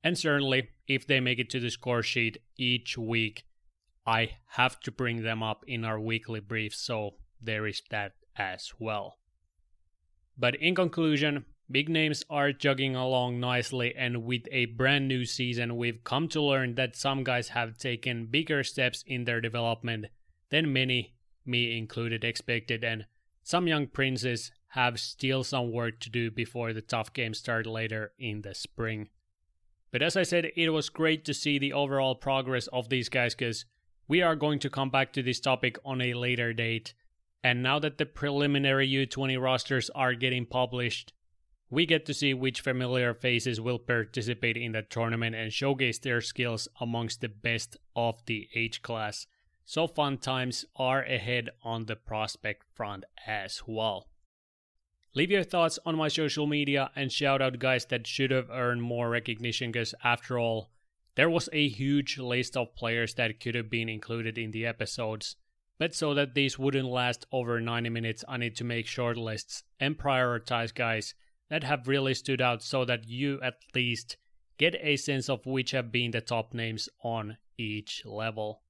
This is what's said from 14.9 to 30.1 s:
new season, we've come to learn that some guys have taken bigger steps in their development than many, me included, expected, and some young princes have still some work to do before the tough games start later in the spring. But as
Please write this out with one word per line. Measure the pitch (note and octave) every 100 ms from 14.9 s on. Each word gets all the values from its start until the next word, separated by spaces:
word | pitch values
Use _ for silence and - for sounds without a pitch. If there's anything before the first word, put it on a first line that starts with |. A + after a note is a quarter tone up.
| C#3+ C3+
new | C3
season, | A#2+ - B2 A#2+ A#2 A#2+
we've | A#2+ A#2
come | - C3 D#3+
to | D#3
learn | C#3+ C3+ B2+ A#2+
that | B2+ -
some | C#3 C3+
guys | B2+ B2 A#2
have | A#2+ A2+ A2
taken | C3+ A#2 B2+ A#2 A2+
bigger | C#3 D#3 D3
steps | C3+ - B2 - -
in | B2+ A#2+
their | A#2
development | A2+ A#2 A#2 A2+ A#2+ A2+ G#2 - _ _ _
than | D3+ D#3+
many, | C3 C3 B2 G#2 _ _ _ -
me | B2 A#2+ A2+
included, | A2 - A#2 A2+
expected, | A#2 - - A#2 A2 A2+
and | A#2 A2+ G2+ _ _ _
some | - F3 F3
young | D3+ C#3
princes | - C3+ B2+ B2 A#2 - _ _
have | C3 B2 A#2
still | - - C3 C3+
some | B2+ C3+ A#2+
work | A#2 A#2 A2+
to | A#2
do | A#2 A#2
before | A2 A2+ B2 A#2
the | A2
tough | - A#2 G#2+
games | - A2+ A2
start | - A2+ A2+
later | A2 A2+ A2 G#2 _
in | A#2+ G#2
the | G#2 F#2+
spring. | - - A2+ G#2+ G#2+ _ _ _ _ _ _ _ _
But | B2
as | D#3